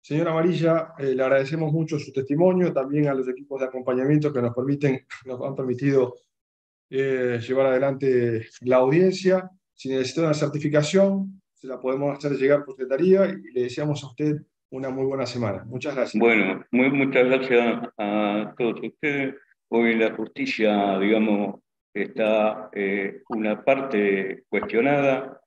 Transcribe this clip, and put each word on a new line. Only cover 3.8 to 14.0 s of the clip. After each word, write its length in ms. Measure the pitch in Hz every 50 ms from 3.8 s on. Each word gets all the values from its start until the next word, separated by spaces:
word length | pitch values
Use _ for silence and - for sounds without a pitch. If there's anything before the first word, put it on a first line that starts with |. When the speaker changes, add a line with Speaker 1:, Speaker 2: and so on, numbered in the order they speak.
| 123 131 127 127 131 143 151 151 147 147 -
Speaker 1:
que 100 | 127 120
nos 120 | 117 117
permiten, 500 | 127 123 139 143 143 147 139 131 127 _ _ - - -
nos 160 | 131 127 120 131
han 140 | 139 143
permitido, 580 | - 135 127 123 123 139 139 135 135 123 120 - - _ _ _ _ _ _ _ _ _ _ _ _ _ _
eh, 500 | - 131 135 135 131 131 127 123 120 117
llevar 260 | 110 120 131 135 135
adelante 840 | 135 131 127 139 139 135 135 139 135 127 123 120 120 113 110 113 - - -
la 160 | 120 127 127
audiencia. 760 | 127 127 131 147 170 185 190 185 190 190 185 185 185 185 185 _ _ _ _ _
Si 140 | _ - 131
necesita 340 | 135 131 127 123 - 165 165
una 120 | 156 151
certificación, 1080 | 147 151 143 143 147 143 151 143 151 147 - - 190 196 196 196 196 190 - - - _ _ _
se 120 | _ -
la 140 | 131 127 123
podemos 360 | - 127 131 139 143 143 143
hacer 220 | 143 - 147 143 123
llegar 260 | 131 139 147 143 143
por 120 | - -
secretaría 500 | - 131 123 135 139 170 185 190 196 196
y 260 | 175 - - - - -
le 100 | 127 123
deseamos 400 | 127 123 156 151 151 147 -